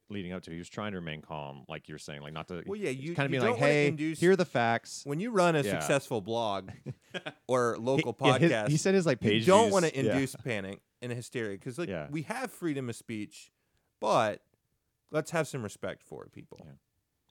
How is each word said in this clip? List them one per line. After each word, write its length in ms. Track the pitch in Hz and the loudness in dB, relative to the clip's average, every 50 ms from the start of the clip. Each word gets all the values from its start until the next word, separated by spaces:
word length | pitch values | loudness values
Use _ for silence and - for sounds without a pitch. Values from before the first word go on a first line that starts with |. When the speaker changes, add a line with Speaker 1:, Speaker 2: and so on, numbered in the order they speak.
| _ - | _ -12
Speaker 1:
leading 220 | 104 101 90 87 | -10 -10 -8 -8
up 100 | 90 90 - | -8 -10 -10
to 80 | - | -10
it, 20 | 82 | -12
he 60 | 85 | -12
was 100 | 87 - | -12 -12
trying 240 | - 113 104 107 98 | -10 -8 -8 -6 -6
to 60 | 92 | -8
remain 220 | 85 80 78 76 | -8 -8 -8 -10
calm, 440 | - - 80 76 73 69 69 69 64 | -10 -10 -10 -10 -10 -10 -12 -14 -14
like 220 | - 78 78 - - | -12 -12 -12 -12 -14
you're 80 | 76 | -16
saying, 240 | 73 - - 76 71 | -14 -12 -12 -12 -12
like, 100 | 71 73 | -12 -12
not 160 | 78 80 - | -10 -10 -10
to 160 | - 90 85 - | -8 -10 -10 -8
Speaker 2:
Well, 140 | - 202 214 | -8 -8 -6
yeah, 120 | 196 147 | -6 -6
you, 220 | 131 135 135 160 175 | -6 -6 -8 -6 -4
Speaker 1:
kinda 100 | 156 139 | -2 -2
Speaker 2:
you 60 | 135 | -2
Speaker 1:
being 120 | 135 131 | 0 0
like, 80 | 120 226 | 0 0
Speaker 2:
don't 80 | 247 - | 2 2
wanna 140 | 143 147 147 | 4 4 4
Speaker 1:
"Hey, 140 | 147 143 | 4 4
Speaker 2:
induce 320 | 143 160 147 151 160 160 - | 2 0 -2 -4 -6 -2 2
Speaker 1:
here 100 | 170 180 | 4 6
are 40 | 196 | 6
the 80 | 185 175 | 4 4
facts." 560 | - - 127 117 113 117 117 - - - - - | 2 0 2 2 2 2 0 -2 -6 -14 -12 -8
Speaker 2:
When 140 | 139 143 160 | -6 -4 -4
you 120 | 208 247 | -4 0
run 260 | 226 190 175 175 165 | 2 4 6 6 6
a 40 | 147 131 | 4 2
Speaker 1:
Yeah. 80 | 104 | 2
Speaker 2:
successful 500 | 92 82 76 - 151 139 - - 131 110 | 0 0 2 2 2 2 2 0 -4 -4
blog 480 | 90 110 113 117 117 107 98 98 95 95 98 - - 139 - _ _ _ | -2 -2 -2 0 0 0 -2 -4 -4 -8 -12 -14 -12 -12 -12 _ _ _
Speaker 1:
<laughs> 380 | - 180 - 151 - _ _ | -12 -12 -10 -12 -14 _ _
Speaker 2:
or 300 | - 127 127 120 117 110 | 0 2 4 4 2 0
local 380 | - 113 127 - - - 123 110 | 0 0 0 2 2 0 -2 -2
Speaker 1:
He, 80 | - 135 | 2 4
yeah, 100 | 143 131 | 4 6
his, 140 | 131 165 170 | 6 6 4
Speaker 2:
podcast, 160 | 127 110 104 131 | 4 4 2 2
Speaker 1:
he 80 | 147 | 2
said 160 | 156 - 190 190 | 2 4 4 4
his, 120 | 196 165 | 4 4
like, 160 | 160 127 - | 2 2 2
Speaker 2:
you 80 | - 110 | 2 2
Speaker 1:
page 140 | 104 110 110 | 2 4 6
Speaker 2:
don't 180 | 165 190 208 233 | 8 8 8 8
Speaker 1:
views, 80 | 208 196 | 8 6
Speaker 2:
wanna 180 | 190 170 156 123 | 4 2 2 2
Speaker 1:
yeah. 60 | 135 123 107 101 | 0 0 2 2
Speaker 2:
induce 220 | 135 139 131 - | 2 0 -2 -4
panic 420 | 127 - 135 113 101 95 95 98 - _ _ _ _ | -6 -6 -6 -4 -4 -6 -8 -10 -14 _ _ _ _
and 100 | - 123 | -10 -8
hysteria 460 | 120 123 113 - - 123 113 104 98 | -8 -8 -8 -8 -6 -6 -6 -6 -6
'cause, 200 | 92 - 139 117 | -8 -10 -10 -8
like, 120 | 156 175 135 | -8 -6 -6
Speaker 1:
Yeah. 180 | 92 80 76 69 | -6 -6 -6 -6
Speaker 2:
we 140 | 143 160 147 | -6 -6 -6
have 280 | - 220 254 262 - | -6 -6 -6 -8 -8
freedom 380 | - - 175 165 143 135 131 120 | -8 -6 -4 -4 -4 -4 -4 -6
of 60 | 110 | -8
speech, 560 | - - - 113 107 104 - - - - - _ _ _ _ _ _ _ _ _ - | -10 -10 -10 -8 -8 -10 -10 -14 -18 -20 -20 _ _ _ _ _ _ _ _ _ -4
but 440 | - 214 196 139 113 107 92 - _ _ _ _ _ _ _ _ _ _ _ _ _ _ | 0 2 4 4 4 2 0 -4 _ _ _ _ _ _ _ _ _ _ _ _ _ _
let's 200 | 151 156 151 - | -4 -4 -4 -2
have 160 | 175 165 156 | -2 -4 -2
some 160 | - - 135 110 | -4 -4 -8 -8
respect 400 | 101 - - - 92 80 - _ | -8 -8 -8 -10 -10 -10 -12 _
for 220 | - - 60 - | -16 -16 -16 -16
it, 60 | - | -16
people. 280 | - - - - - - - | -18 -20 -20 -20 -20 -20 -20
Speaker 1:
Yeah. 80 | 76 67 - _ _ _ _ _ _ _ _ _ _ | -20 -20 -20 _ _ _ _ _ _ _ _ _ _